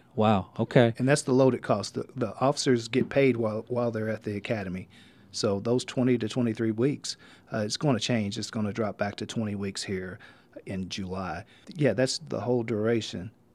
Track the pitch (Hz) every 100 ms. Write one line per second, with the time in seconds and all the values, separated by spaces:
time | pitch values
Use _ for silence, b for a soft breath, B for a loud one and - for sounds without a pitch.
0 | _ - 107 101 90 - 113 139 117 113
1 | 127 143 - 131 135 120 - 110 98 -
2 | - 131 113 - 135 143 143 123 113 127
3 | - 139 135 117 113 107 - 117 120 110
4 | 110 107 - 104 - 113 95 90 - b
5 | b b b - 110 101 113 123 - -
6 | 127 123 110 - 120 107 113 107 131 -
7 | - - b b - 113 107 - 151 110
8 | - 120 101 107 104 - 104 104 107 98
9 | 101 101 107 - 107 101 101 98 - 95
10 | 92 92 b b b - - 98 92 98
11 | 92 92 92 82 - b b - 143 101
12 | 131 - 151 110 117 123 117 107 110 117
13 | 104 98 101 _ _